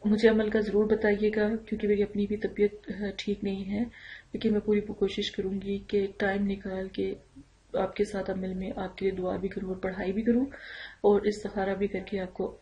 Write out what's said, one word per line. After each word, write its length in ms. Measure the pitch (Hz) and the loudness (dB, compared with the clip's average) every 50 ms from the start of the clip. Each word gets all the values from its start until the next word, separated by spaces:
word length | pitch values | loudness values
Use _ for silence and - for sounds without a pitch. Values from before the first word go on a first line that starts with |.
| - | 0
मुझे 220 | 208 214 214 226 220 | 2 4 6 6 6
अमल 200 | 220 214 214 208 | 6 6 4 2
का 100 | 226 220 | 2 2
ज़रूर 240 | 208 202 190 208 214 | 2 2 4 4 4
बताइएगा 640 | 214 214 220 220 208 208 202 214 214 214 214 208 214 226 220 | 4 4 4 4 4 4 4 2 2 2 2 2 2 0 -2
क्योंकि 280 | - - 220 220 214 | -4 -4 -4 0 2
मेरी 160 | 202 208 202 | 2 2 2
अपनी 240 | 202 202 - 202 202 | 2 0 0 -2 -2
भी 100 | 202 208 208 | 0 -2 -2
तबीयत, 420 | 208 190 - 208 208 208 - - - - | -2 -2 0 2 2 2 0 -4 -10 -10
अ, 180 | 185 190 208 196 190 - | -8 -6 -6 -6 -6 -4
ठीक 260 | - 208 202 - 202 | -4 -4 -2 -2 -2
नहीं 200 | 196 196 196 190 | -2 -2 -4 -4
है, 200 | 196 202 214 247 | -4 -2 -2 -2
लेकिन 680 | 233 - - - - - - - - - - - 220 | -4 -6 -12 -18 -18 -18 -18 -12 -10 -6 -2 0 2
मैं 80 | 208 208 | 2 2
पूरी 180 | 208 214 208 208 | 2 2 2 2
कोशिश 480 | 208 - - - 196 196 - 208 208 - | 2 -2 -2 0 0 0 0 -2 -4 -4
करूँगी 480 | - 214 185 190 196 190 190 196 202 202 - - | -4 -4 -4 -2 -4 -4 -2 -4 -4 -4 -2 0
कि 160 | 208 202 196 196 - - | 0 0 0 0 -2 -2
time 260 | 208 196 196 208 202 | 0 0 2 2 0
निकाल 420 | 196 196 196 - 190 185 190 190 190 | 0 -2 -4 -6 -6 -6 -6 -6 -6
के 240 | - 196 190 190 190 - - _ - - - _ _ _ _ _ - | -4 -4 -4 -4 -4 -6 -12 _ -20 -20 -20 _ _ _ _ _ -2
आपके 300 | 185 190 185 - - 208 | -2 0 0 0 0 0
साथ 260 | - - 190 185 196 | 0 -2 -2 -2 -2
अमल 220 | 190 190 185 190 185 | -4 -4 -4 -4 -4
में 180 | 185 190 185 | -4 -4 -4
आपके 320 | - 202 185 185 - - 190 | -4 -6 -6 -8 -4 -2 -2
लिए 100 | 190 190 | 0 0
दुआ 220 | 185 180 185 196 | 0 -2 -2 -2
भी 120 | 185 196 190 | -2 -2 -4
करूँ 220 | - 208 196 185 | -4 -4 -4 -4
और 80 | 185 185 | -4 -4
पढ़ाई 340 | 196 190 185 202 180 190 | -4 -4 -4 -2 -2 -2
भी 100 | 190 220 | -2 2
करूँ 240 | 226 240 240 247 277 277 - - - - - - - - - - - | 4 4 4 4 2 0 -4 -10 -14 -14 -14 -14 -14 -16 -4 2 6
और 220 | 202 208 202 - 208 | 6 6 6 4 2
इस्तिखारा 440 | 208 - - 202 - 202 190 196 190 | 0 -2 -4 -6 -4 -2 -2 -2 0
भी 120 | 190 202 202 | 0 0 -2
करके 300 | - 214 190 - 214 190 | -2 -4 -4 -4 -4 -4
आपको 260 | 185 185 - - 185 - - - | -4 -4 -4 -4 -6 -6 -6 -6